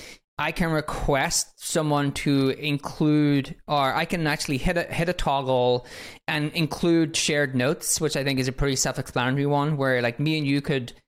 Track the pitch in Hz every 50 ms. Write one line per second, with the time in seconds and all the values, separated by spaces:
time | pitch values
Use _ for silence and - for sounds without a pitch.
0 | - - - - _ _ _ - 147 160 160 - 180 165 160 156 147 - - -
1 | - - 143 131 143 175 - - - - - - - - - 170 156 151 147 143
2 | 143 139 139 - - 147 139 139 135 135 131 - 143 151 143 139 - - - -
3 | 160 151 151 151 147 147 143 139 135 - - - - - 151 143 139 131 110 139
4 | 165 165 - 175 160 151 147 151 - - 147 127 - 185 175 170 165 - - -
5 | 170 175 180 - - 156 139 139 135 127 131 123 123 123 123 123 123 - - -
6 | - - - - _ - 156 151 147 151 - 170 160 143 - - - 170 165 165
7 | 165 151 160 - - - 156 147 143 135 131 127 123 139 175 - - - - -
8 | 156 147 - 147 135 143 139 131 131 131 123 - 139 143 135 131 - 143 127 -
9 | 127 - - 131 123 127 131 139 139 143 147 143 143 151 156 139 135 131 131 123
10 | 120 117 117 - 143 156 160 156 151 139 139 143 139 - 151 131 120 120 - -
11 | _